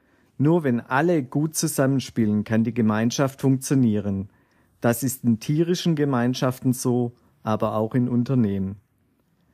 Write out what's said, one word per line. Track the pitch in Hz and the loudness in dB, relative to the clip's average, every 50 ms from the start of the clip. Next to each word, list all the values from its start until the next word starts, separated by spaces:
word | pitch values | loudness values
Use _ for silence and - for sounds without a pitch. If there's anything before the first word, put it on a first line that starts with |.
| _ _ _ _ _ _ _ - | _ _ _ _ _ _ _ 0
Nur | 135 151 170 180 151 | 2 2 2 2 2
wenn | 135 120 117 | 0 -2 -2
alle | - - 127 139 160 180 175 156 | -2 -2 0 0 2 2 2 0
gut | 131 - - 143 151 156 - | -2 -2 -2 -2 -2 -2 -2
zusammenspielen, | - 170 151 - - 139 135 139 131 - - - 123 110 104 104 104 101 | -4 -4 -2 0 0 0 2 2 0 -2 -4 -2 0 0 2 0 0 0
kann | - 110 110 113 | 0 0 0 0
die | 120 | 0
Gemeinschaft | 113 120 110 110 107 110 113 120 - - 139 135 135 - | 0 0 0 2 2 2 0 0 0 0 -2 -2 -2 -2
funktionieren. | - 135 135 131 - - 147 135 123 113 104 104 98 104 98 98 101 - _ _ _ _ _ _ _ _ _ _ | 0 0 0 0 0 0 2 4 4 4 2 0 -2 -2 -4 -4 -6 -8 _ _ _ _ _ _ _ _ _ _
Das | - - - - | -2 0 0 0
ist | 139 123 - - - | -2 -4 -6 0 0
in | 120 113 - | 0 0 0
tierischen | - - 151 156 170 165 180 170 - 175 165 | 0 -2 0 0 2 0 0 0 0 0 0
Gemeinschaften | 143 147 143 135 120 120 123 127 - 143 127 127 - - 131 | 0 0 0 0 0 0 0 0 0 -2 -2 -2 -2 -2 -2
so, | 120 - - 127 120 123 123 120 - _ _ _ _ _ | -2 0 0 0 0 0 -2 -4 -6 _ _ _ _ _
aber | - 113 107 101 117 107 107 | -2 -2 -2 0 0 -2 0
auch | 107 110 110 - | -2 -2 0 0
in | 127 123 123 | 0 0 0
Unternehmen. | 120 120 120 131 135 127 110 101 98 95 95 95 98 - _ _ _ _ _ _ _ _ _ _ _ _ _ _ | 0 -2 0 0 0 2 2 0 0 -2 -4 -6 -8 -12 _ _ _ _ _ _ _ _ _ _ _ _ _ _